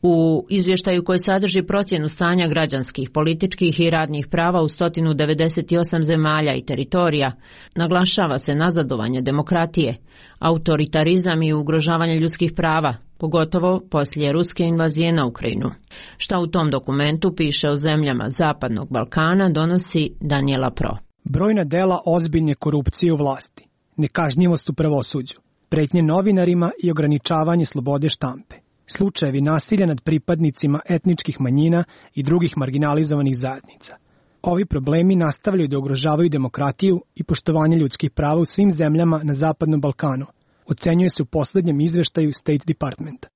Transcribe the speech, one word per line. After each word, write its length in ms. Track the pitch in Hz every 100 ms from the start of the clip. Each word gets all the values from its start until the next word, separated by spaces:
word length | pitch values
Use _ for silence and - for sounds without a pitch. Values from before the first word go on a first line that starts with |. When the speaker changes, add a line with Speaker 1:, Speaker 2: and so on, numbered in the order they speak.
Speaker 1:
U 440 | 180 165 165 156 -
izvještaju 540 | 196 180 185 190 180
koji 140 | 175 180
sadrži 440 | 180 190 196 185
procjenu 460 | 170 202 196 175 151
stanja 400 | - 170 180 165
građanskih, 640 | 160 151 135 123 - 127
političkih 680 | 151 156 165 185 - 175 160
i 100 | 170
radnih 360 | 160 156 151 139
prava 320 | 175 170 180
u 60 | 156
stotinu 460 | - 170 165 160
devedeset 580 | 147 151 156 165 160 165 170
osam 220 | 170 165
zemalja 520 | 156 160 156 156 151
i 100 | 131
teritorija, 680 | - 131 139 180 175 151 135 120 - - - -
naglašava 640 | 170 180 185 - 170 131
se 160 | -
nazadovanje 680 | 143 170 165 135 120 110 127
demokratije, 760 | 127 143 147 175 165 175 135 117 - - - -
autoritarizam 1040 | 165 165 165 151 151 156 156 185 180 160
i 100 | 160
ugrožavanje 640 | 151 147 160 151 165 165
ljudskih 380 | 165 165 160 175 170
prava, 400 | 165 156 151 117 - -
pogotovo 640 | 160 165 160 180 180 185 185
poslije 420 | 156 143 147 143
ruske 320 | 156 175 -
invazije 480 | 170 165 160 151 165
na 140 | 165 127
Ukrajinu. 440 | - 117 - 135 - _ - - -
Šta 220 | - 185
u 80 | 170
tom 240 | 170 156
dokumentu 640 | 135 - 135 147 156 185 180
piše 320 | 151 143 151
o 60 |
zemljama 500 | 143 156 151 147 123 107
Zapadnog 600 | 131 160 143 131 107 -
Balkana, 580 | 127 107 - 160 185 190
donosi 600 | 151 160 180 180 165 151 -
Daniela 500 | 151 143 139 135 131
Pro. 260 | - 131 - - _
Speaker 2:
Brojna 400 | - 139 202 214
dela 360 | 156 170 190 180 -
ozbiljne 480 | 170 165 160 160
korupcije 580 | 139 151 147 131 - 175
u 40 | 156
vlasti, 500 | 143 131 - - _ _ _ -
nekažnjivost 760 | 151 - 156 127 180 165 -
u 20 |
pravosuđu, 640 | 143 156 143 120 143 127 - _ _ _
pretnje 340 | 156 147 180
novinarima 680 | 156 170 196 190 175 175 170 392
i 80 | 175
ograničavanje 720 | 156 151 147 - 165 156 170
slobode 440 | 151 143 131 143 151
štampe, 480 | - 143 139 - - _ _ -
slučajevi 540 | - 196 - 147 135
nasilja 460 | 143 156 - 214 180
nad 140 | 143
pripadnicima 800 | - 156 - 170 160 - 147 147 -
etničkih 520 | 170 185 170 - 135
manjina 440 | 131 135 160 170 170 - -
i 80 | -
drugih 300 | 135 175 170 -
marginalizovanih 800 | 131 139 147 147 156 147 139 123
zajednica. 600 | 127 135 - - - - _ _ _ _
Ovi 220 | - 175
problemi 520 | 196 151 135 160 180 185
nastavljaju 520 | 160 - - 190 147
da 100 | 139
ugrožavaju 500 | 139 135 151 151 175
demokratiju 760 | 147 131 - 143 - 190 180 -
i 100 | -
poštovanje 520 | 165 156 - 160 156 165
ljudskih 340 | 143 - 156
prava 300 | - 147 160
u 40 |
svim 260 | 165 - 202
zemljama 500 | 160 156 156 170 156
na 120 | 156
Zapadnom 460 | 135 160 151 156 156
Balkanu, 460 | 139 - 151 131 143 _ _ _ -
ocenjuje 420 | 131 175 165 180
se 140 | -
u 40 | 143
posljednjem 540 | 160 139 196 175 143
izvještaju 520 | 160 170 165 - 156
State 320 | 139 - 147 165
Departmenta. 600 | 156 160 - 151 127 -